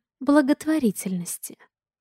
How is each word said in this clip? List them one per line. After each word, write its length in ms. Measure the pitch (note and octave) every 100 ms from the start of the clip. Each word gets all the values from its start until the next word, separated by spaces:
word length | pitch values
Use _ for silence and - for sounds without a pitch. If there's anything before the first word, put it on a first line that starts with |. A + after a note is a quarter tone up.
| _ _
к 40 | C4
благотворительности». 1300 | D4 C4 D4 D#4 D#4 B3 - F#3+ F#3 E3+ - - - _ _ _ _